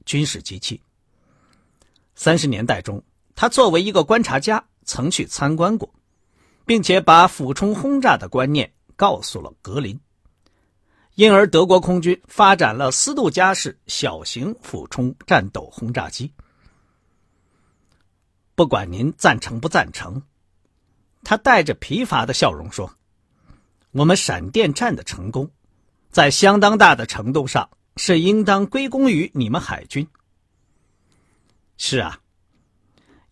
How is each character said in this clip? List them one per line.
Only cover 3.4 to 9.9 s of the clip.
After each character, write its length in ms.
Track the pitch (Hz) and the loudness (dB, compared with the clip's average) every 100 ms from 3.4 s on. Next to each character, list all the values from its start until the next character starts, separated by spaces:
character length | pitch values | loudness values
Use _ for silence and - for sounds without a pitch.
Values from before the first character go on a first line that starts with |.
| 240 | 0
作 220 | 269 226 | 2 4
为 140 | 165 | 2
一 80 | 202 | 0
个 120 | 190 | 0
观 200 | 147 226 | 2 0
察 160 | - 135 | 0 -2
家 260 | 214 220 - _ | -2 -4 -6 _
曾 280 | - - 143 | -12 -6 -4
去 160 | - 117 | -4 -6
参 280 | - 139 160 | -4 -2 0
观 220 | 175 220 | 0 -2
过， 160 | - _ _ _ _ _ _ _ - | -6 _ _ _ _ _ _ _ -2
并 160 | 226 | 0
且 180 | 175 185 | 2 2
把 280 | 170 165 180 | 6 8 6
俯 260 | - 131 | 2 -8
冲 220 | 139 202 214 | -4 -4 -2
轰 260 | 269 277 | -2 0
炸 160 | 254 135 | 0 0
的 100 | 95 | -2
观 240 | 127 131 | -2 0
念 220 | 147 110 _ _ - | -2 -4 _ _ -2
告 260 | 196 104 | 0 0
诉 180 | - - | -8 -12
了 140 | 73 - | -16 -18
格 180 | - 123 | -12 -8
林， 200 | 98 | -8